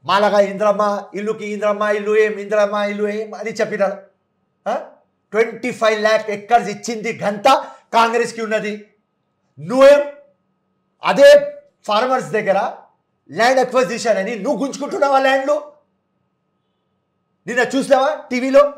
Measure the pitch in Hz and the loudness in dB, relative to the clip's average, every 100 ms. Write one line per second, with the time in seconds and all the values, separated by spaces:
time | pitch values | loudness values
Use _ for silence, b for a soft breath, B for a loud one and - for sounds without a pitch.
0 | - 196 208 208 196 190 208 202 208 202 | 0 0 2 2 0 0 0 2 0 -2
1 | 190 185 208 214 208 202 208 202 208 208 | -8 -10 -8 -8 -8 -4 -4 -2 -2 -2
2 | 202 214 214 196 202 214 202 208 208 208 | 0 2 0 -2 -2 0 0 -2 -4 -4
3 | 208 214 214 190 214 226 214 202 196 - | -6 -6 -10 -10 -10 -6 -6 -2 -4 -4
4 | - _ _ _ _ _ 196 254 - _ | -16 _ _ _ _ _ -8 -8 -10 _
5 | _ _ _ 208 233 - 254 - 220 214 | _ _ _ -2 -2 -4 -8 -2 -2 0
6 | 214 220 214 202 - 233 196 208 - 226 | 0 0 -2 -10 0 0 0 -8 -8 -8
7 | 226 - 185 208 262 294 B B _ 226 | -8 -6 -6 0 2 2 B B _ 0
8 | 226 233 240 226 220 214 208 208 - _ | 0 0 -4 -6 -6 -4 -4 -10 -16 _
9 | _ _ _ _ _ - 156 254 269 294 | _ _ _ _ _ -18 -4 6 8 6
10 | 285 - _ _ _ _ _ _ _ _ | 2 -12 _ _ _ _ _ _ _ _
11 | 165 190 571 294 571 - _ _ - 208 | -2 6 8 8 4 -12 _ _ -2 0
12 | 254 254 151 214 190 190 233 - _ _ | 0 -2 -2 -4 0 0 -2 -8 _ _
13 | _ _ _ 151 233 262 240 240 214 226 | _ _ _ 0 2 2 0 0 -2 -4
14 | 233 196 190 233 208 226 269 277 277 359 | -2 -2 -2 -6 -4 -4 -6 -8 -8 -4
15 | 277 269 269 269 277 302 - _ _ _ | 0 2 2 0 -2 -4 -6 _ _ _
16 | _ _ _ _ _ _ _ _ _ _ | _ _ _ _ _ _ _ _ _ _
17 | _ _ _ _ 175 240 240 269 247 262 | _ _ _ _ -6 -2 0 -2 2 2
18 | 269 - - 247 262 269 285 | 2 -4 -6 -4 4 4 4